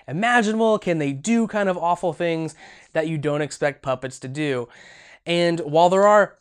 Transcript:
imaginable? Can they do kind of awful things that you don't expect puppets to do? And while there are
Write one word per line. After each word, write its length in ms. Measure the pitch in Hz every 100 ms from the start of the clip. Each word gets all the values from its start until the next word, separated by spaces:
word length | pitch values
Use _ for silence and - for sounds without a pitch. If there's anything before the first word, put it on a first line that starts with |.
| -
imaginable? 680 | 147 233 240 208 220 226 214
Can 220 | 190 165
they 120 | 143
do 360 | 139 180 233 226
kind 200 | 214 196
of 60 | 175
awful 380 | 165 170 180
things 400 | 151 175 165 160 - - - _
that 140 | 160 160
you 100 | 160
don't 240 | 143 147
expect 400 | 147 - 147 139
puppets 380 | 139 127 131 -
to 80 | 131
do? 420 | 127 151 127 117 - - - - - -
And 340 | 170 170 170
while 280 | 147 156 175
there 160 | 190 208
are 320 | 208 190 -